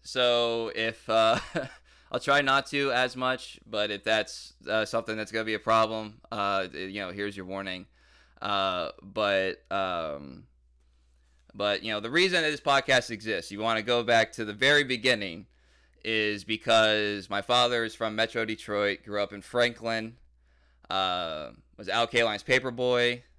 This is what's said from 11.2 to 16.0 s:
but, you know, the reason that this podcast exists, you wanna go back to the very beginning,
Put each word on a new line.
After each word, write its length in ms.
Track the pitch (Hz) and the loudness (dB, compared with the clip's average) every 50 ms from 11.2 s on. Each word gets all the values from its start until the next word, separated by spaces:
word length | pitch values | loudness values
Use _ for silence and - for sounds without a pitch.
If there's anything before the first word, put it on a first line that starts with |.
| _ _ _ _ _ _ - | _ _ _ _ _ _ -6
but, 280 | 101 101 104 101 95 | -2 0 0 0 0
you 100 | 87 113 | -2 -4
know, 80 | 107 107 | -4 -4
the 100 | 104 117 | -4 0
reason 320 | 127 170 185 190 180 175 | 2 2 2 4 2 2
that 80 | 160 151 | 0 0
this 100 | 151 143 | -2 -2
podcast 500 | - 147 139 135 135 - 135 123 117 - | 0 2 2 2 4 4 2 2 2 0
exists, 400 | 117 101 104 110 104 90 85 - | -10 -8 -4 -2 -2 -2 -4 -6
you 80 | 101 101 | -8 -4
wanna 240 | 107 113 113 110 | 0 0 0 0
go 200 | 104 113 120 120 | 0 0 0 0
back 300 | 117 120 117 113 110 107 | 2 4 4 4 4 4
to 120 | - - 113 | 0 -8 -6
the 80 | 104 | -6
very 320 | 104 101 120 139 147 147 143 | -4 0 2 4 4 4 4
beginning, 600 | 123 127 117 107 127 123 107 101 95 80 92 101 _ _ _ _ _ _ _ _ _ _ _ | 2 -4 0 2 2 2 2 0 -8 -10 -12 -16 _ _ _ _ _ _ _ _ _ _ _